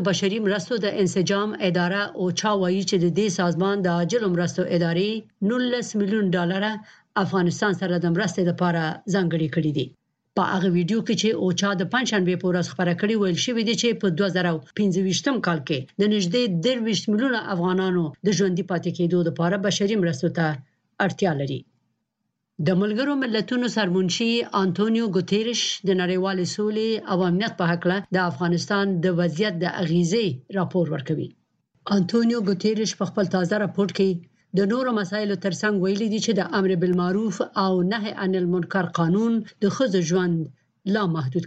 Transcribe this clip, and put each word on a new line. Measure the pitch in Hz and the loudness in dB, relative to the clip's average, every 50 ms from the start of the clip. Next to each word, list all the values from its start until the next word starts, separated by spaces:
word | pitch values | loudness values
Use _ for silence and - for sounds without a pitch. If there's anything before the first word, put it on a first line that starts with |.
| 180 | 0
بشري | 196 180 - 202 190 196 226 214 | 0 0 0 0 0 0 0 0
مرستو | 196 202 202 175 - 254 196 185 | 0 0 -2 -2 -4 -4 -2 -2
د | 202 - 208 196 | -2 0 0 0
انسجام | 175 - 196 175 170 196 202 208 208 214 - 214 | 0 2 0 0 0 0 0 0 -2 -4 -2 -2
اداره | 185 170 180 175 175 190 202 202 - - - 185 | 0 2 2 0 0 0 -2 -4 -4 -4 -4 -2
اوچا | 180 175 - - 214 208 | -2 -2 -2 0 0 0
وایي | 196 185 180 185 196 190 185 | 2 2 0 0 0 -2 0
چې | 208 185 170 | 0 2 2
د | 175 160 190 | 2 2 2
دې | 214 208 175 | 0 0 0
سازمان | - 180 175 160 160 190 196 202 202 185 | 0 0 0 2 2 0 0 0 0 0
د | 180 170 175 | 0 0 0
عاجلو | 175 165 220 240 220 190 175 | 0 0 0 0 0 0 0
مرستو | 170 175 170 - - 180 175 196 | 0 0 -2 -2 -2 -2 0 0
ادارې | 170 175 165 170 175 196 208 226 220 214 - _ - 190 202 | 0 0 0 0 0 0 0 -2 -4 -8 -12 _ -4 -2 0
نولس | 247 247 247 247 240 247 233 - - 214 | 0 0 0 0 -2 -2 -4 -4 -2 -2
میلیون | 202 190 214 220 202 185 175 | 0 0 2 2 2 2 2
ډالره | 180 175 170 190 190 202 214 214 202 - - - - _ _ - 214 190 | 2 0 0 0 0 -2 -2 -4 -6 -10 -16 -20 -20 _ _ -2 -2 0
افغانستان | 147 185 196 180 175 - - 220 208 185 175 | 0 2 2 2 2 0 0 0 0 0 0
سره | 196 180 180 170 | -2 -2 -2 0
د | 175 170 170 | 0 0 0
مرستې | 175 220 175 - 196 180 175 | 0 0 -2 0 0 0 0
لپاره | 170 175 180 175 170 165 160 156 - - - 208 175 | 0 2 2 0 2 0 -2 -4 -6 -6 -4 -2 0
ځانګړي | 202 185 165 165 160 160 147 - | 0 0 0 0 0 -2 -2 0
کړي | 170 156 156 139 139 | 0 0 0 0 -2
دي. | - - - _ _ _ _ _ _ _ - | -4 -6 -8 _ _ _ _ _ _ _ -2
په | - 185 - - | -2 0 0 0
هغه | 190 170 196 175 | 0 0 2 2
ویډیو | 175 180 160 220 226 226 | 2 2 2 0 -2 0
کې | - 220 - | 0 0 0
چې | - 220 220 220 202 | 0 0 0 0 0
اوچا | 185 175 - 202 202 202 175 | -2 0 0 0 -2 0 -2
د | 185 - - | -2 -2 -2
پنجشنبې | 254 254 - 220 202 185 175 180 175 185 | -2 0 0 0 2 2 2 0 0 0
په | 185 | 0
ورځ | 180 180 175 175 - | 0 0 0 -2 -2
خپره | - 180 175 170 170 | -2 0 0 0 0
کړې، | 208 208 226 | 0 0 2
ویل | 214 202 185 170 - - | 2 2 0 0 0 -2
شوي | - 240 233 220 208 | -2 0 0 0 0
دي | 233 - | 0 0
چې | - 240 220 226 - | 0 0 0 0 0
په | 196 160 147 | 0 0 2
دوه | 202 190 165 | 0 0 0
زره | 185 180 175 165 151 - - - | 0 0 0 0 -2 -4 -8 -4
پنځه | - 208 196 165 190 190 | 0 0 2 2 2 0
ویشتم | 190 170 - - 285 269 214 - | 0 0 0 0 0 0 0 0
کال | 180 170 156 127 - | 0 0 0 -2 -4
کې | 160 127 131 - _ - | -4 -4 -4 -6 _ 0
د | 202 214 214 | 2 2 2
نږدې | 208 185 175 175 247 247 226 175 165 160 | 2 0 0 0 0 0 0 0 0 0
درویشت | 247 262 240 220 226 208 - - - 208 | 0 0 0 0 -2 -2 -2 0 0 0
میلیونه | 214 262 269 240 220 220 226 196 | 2 2 2 0 -2 -2 -4 -2
افغانانو | 170 170 185 185 190 185 190 180 180 165 156 - - - | 0 0 0 2 2 0 0 0 0 0 -2 -4 -2 0
د | 196 208 156 | 0 2 2
ژوندي | 202 190 180 165 170 - | 2 0 0 -2 -2 -2
پاتې | 185 170 170 175 170 | -4 -4 -2 -4 -2
کېدو | 170 175 165 175 175 170 165 | -2 0 2 2 2 2 0
لپاره | 160 - 170 175 196 202 196 | 0 0 0 0 0 0 0
بشري | 202 185 - 202 202 226 208 180 | 0 0 0 0 0 2 2 0
مرستو | 170 156 127 - 170 - 175 | 0 0 0 -2 -2 0 0
ته | 165 156 151 - - _ _ _ _ _ _ - - | 0 0 -2 -4 -8 _ _ _ _ _ _ -2 -2
اړتیا | 180 170 - 202 180 156 139 139 | -2 -2 0 0 0 0 0 -2
لري. | 131 135 127 - _ _ _ _ _ _ _ _ _ _ _ _ _ _ _ _ _ _ - 151 | -4 -4 -6 -10 _ _ _ _ _ _ _ _ _ _ _ _ _ _ _ _ _ _ -4 0
د | - - 175 | 2 2 2
ملګرو | 202 214 214 220 277 285 285 269 | 2 2 0 0 0 0 0 0
ملتونو | 269 240 214 220 - 208 240 247 247 226 165 | 0 0 0 -2 0 0 0 0 0 0 0
سرمنشي | 220 208 175 175 190 190 170 170 - 233 226 233 233 - - - 196 190 | 0 0 2 2 2 2 0 0 0 0 0 2 0 0 -2 0 0 2
آنتونیو | 190 175 180 208 226 226 226 233 208 165 | 2 2 2 2 2 2 2 0 0 0
ګوتیرش | 190 180 - 196 208 220 240 233 226 - - - - - | 0 0 0 0 0 0 0 -2 -2 -2 -4 -4 -4 -2
د | 185 190 185 | 0 0 2
نړیوالې | 180 180 185 185 185 196 190 185 180 170 - | 2 0 0 0 0 -2 -2 -2 -2 -4 -2
سولې | - 208 214 214 220 220 226 220 208 214 - | -2 -2 -2 0 0 0 0 -2 -2 -2 -2
او | 196 175 185 175 | 0 2 2 2
امنیت | 175 175 220 - - - | 2 2 0 -2 -2 -2
په | 180 165 | 0 0
هکله | 170 170 - 180 185 196 190 - 185 | 0 0 0 0 0 0 -2 -2 0
د | 185 180 175 | 0 0 0
افغانستان | 170 - 180 170 175 165 - - 208 202 202 196 190 170 156 | -2 -2 0 0 0 0 0 0 0 0 0 0 0 0 0
د | 185 175 170 | 0 2 2
وضعیت | 175 170 147 160 214 214 175 170 180 | 0 0 0 0 -2 -2 -2 -2 -4
د | - - - 180 | -4 -2 -2 -2
اغیزې | 156 165 175 175 165 190 233 220 180 131 127 - - 196 190 | 2 2 2 2 2 2 0 0 0 -2 -4 -8 -8 -4 -2
راپور | 175 175 - 185 170 147 156 | -2 0 0 0 0 0 -2
ورکوي. | 151 - - 160 - - - - _ _ _ _ _ _ _ _ _ - - 202 | -6 -4 -4 -4 -4 -4 -8 -10 _ _ _ _ _ _ _ _ _ -4 0 2
آنتونیو | 202 175 175 220 233 233 226 233 240 202 190 | 2 2 4 2 2 2 2 2 0 0 0
ګوتیرش | 196 175 - 214 220 214 220 202 - - | 0 0 2 0 2 2 0 -2 -2 -4
په | 202 - | -4 -4
خپل | - 214 196 175 196 | 0 -2 -2 0 0
تازه | 185 180 170 208 214 208 | 0 0 2 0 0 -2
راپور | 175 - 196 202 185 - | -2 0 0 -2 0 2
کې | - 190 190 185 170 - - _ _ _ _ - 180 | 2 2 2 2 -2 -6 -12 _ _ _ _ 0 2
د | 202 196 226 | 2 2 2
نورو | 254 262 254 233 208 | 0 0 0 0 -2
مسایلو | 196 170 202 214 214 208 202 185 - | -2 -2 -4 -4 -2 -2 -2 -2 -2
ترڅنګ | 196 170 - - 214 208 196 180 | -4 -2 0 0 2 2 2 2
ویلي | 190 202 196 226 214 208 | 0 0 0 0 -2 -2
دي | 220 - | -2 0
چې | - 226 196 | 0 0 0
د | 180 - - 208 | 0 0 0 0
امر | 190 190 190 170 185 | 2 2 2 2 2
بالمعروف | 180 180 180 175 180 185 208 220 214 180 - 226 - - 208 190 | 2 2 2 2 2 0 0 0 -2 -2 -2 -4 -4 -2 0 0
او | 190 185 180 180 185 220 | 2 2 2 2 0 0
نهي | 226 202 220 - - 190 | -2 -4 -6 -6 -4 -2
عن | 185 185 185 | -2 0 0
المنکر | 180 175 180 185 170 - - 196 175 170 - - | 0 0 0 -2 -2 -2 -2 -2 -2 0 0 0
قانون | 170 165 180 208 226 233 233 226 - - - - 214 | 2 2 2 2 2 2 0 0 -2 -6 -6 -2 0
د | 202 - | 0 2
ښځو | - 269 240 180 185 170 156 175 | 2 0 2 2 2 2 2 2
ژوند | 190 180 175 170 165 156 131 - _ _ _ _ _ - 190 202 | 2 2 2 0 0 -2 -4 -10 _ _ _ _ _ -4 -2 0
لا | 220 208 175 165 160 | 0 0 0 0 0
محدود | 135 127 - 175 175 | -2 -2 -2 -4 -4